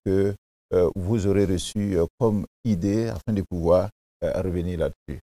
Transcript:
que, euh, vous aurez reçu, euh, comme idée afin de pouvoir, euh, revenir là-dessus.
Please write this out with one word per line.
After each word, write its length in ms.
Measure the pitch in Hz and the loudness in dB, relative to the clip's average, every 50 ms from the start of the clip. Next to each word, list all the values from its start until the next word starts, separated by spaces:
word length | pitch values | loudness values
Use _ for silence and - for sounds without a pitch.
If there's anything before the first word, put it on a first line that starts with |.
| - | -2
que, 300 | 101 95 98 98 101 98 - _ _ _ _ _ - 92 | 0 2 2 2 0 -2 -4 _ _ _ _ _ -2 2
euh, 160 | 92 90 82 - | 2 2 2 2
vous 320 | 98 90 95 117 113 92 | -2 -2 0 0 0 2
aurez 200 | 101 98 101 101 | 2 4 4 4
reçu, 500 | 90 95 85 - - - 104 101 101 95 | 2 0 -2 -4 -4 -4 -4 -2 0 0
euh, 80 | 85 85 85 - - | 0 0 0 -2 0
comme 240 | 120 113 107 101 - - _ _ - | 0 0 0 0 -2 -6 _ _ -2
idée 420 | 120 104 85 90 101 101 113 117 113 | -2 0 0 0 0 0 0 -2 -4
afin 240 | 113 - - - 110 | -6 -6 -6 -4 -2
de 80 | 98 | -2
pouvoir, 480 | 92 - 92 87 82 82 87 92 95 107 - _ _ _ _ _ - | -2 -4 -4 0 2 4 4 4 2 0 -6 _ _ _ _ _ -4
euh, 200 | 80 - - 92 | -4 -2 -2 -2
revenir 360 | 92 85 87 85 90 90 82 | -2 -2 -2 -2 -4 -2 -2
là-dessus. 420 | 78 71 - - _ - 69 - - | -4 -4 -4 -8 _ -12 -12 -12 -14